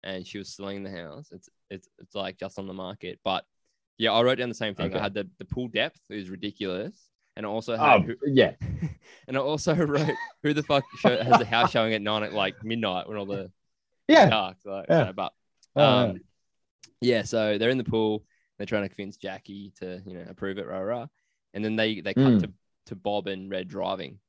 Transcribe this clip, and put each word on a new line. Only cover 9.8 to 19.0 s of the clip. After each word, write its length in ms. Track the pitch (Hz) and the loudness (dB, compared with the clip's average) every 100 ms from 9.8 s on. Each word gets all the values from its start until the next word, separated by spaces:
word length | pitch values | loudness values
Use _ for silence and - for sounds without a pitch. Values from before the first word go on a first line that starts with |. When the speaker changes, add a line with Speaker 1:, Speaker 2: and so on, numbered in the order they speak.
| 151 147 156 880 - - | 2 2 0 -2 -6 -6
Speaker 1:
"Who 100 | 147 | -2
the 100 | 151 | -2
fuck 220 | 147 143 135 - | 2 2 2 0
show, 220 | - 123 | 2 2
has 200 | 117 120 | 6 4
a 40 | 110 | 6
house 260 | 113 120 | 2 4
showing 220 | 127 113 110 | 4 2 0
at 60 | |
nine 220 | 104 107 | 0 -2
at, 100 | 104 | -2
like, 300 | 101 98 92 | -2 -2 -2
midnight 460 | 110 117 110 92 - | -6 -2 -2 -2 -6
when 80 | 107 | -8
all 80 | 98 | -6
the 260 | 98 92 _ _ _ _ _ - | -6 -8 _ _ _ _ _ 6
Speaker 2:
Yeah. 220 | 311 196 | 8 8
Speaker 1:
dark?" 280 | 110 92 92 | 6 0 -8
Like, 220 | 101 98 90 | -10 -10 2
Speaker 2:
Yeah. 180 | 165 107 | 2 2
Speaker 1:
so, 60 | |
but, 200 | 95 92 _ _ _ _ - | -2 -6 _ _ _ _ 4
Speaker 2:
Oh, 80 | |
Speaker 1:
um, 280 | 117 123 120 92 - _ _ _ _ _ - _ | 6 6 2 -2 -12 _ _ _ _ _ -20 _
Speaker 2:
yeah. 160 | 120 117 | 0 2
Speaker 1:
yeah, 60 | |
so 340 | 98 113 107 104 | 0 0 0 2
they're 140 | 113 | 0
in 80 | 131 | 0
the 40 | |
pool. 420 | 117 110 110 107 _ _ _ _ | 0 0 0 -2 _ _ _ _
They're 80 | 101 | -4
trying 160 | 107 | -4
to 60 | 98 | -4
convince 280 | - | -8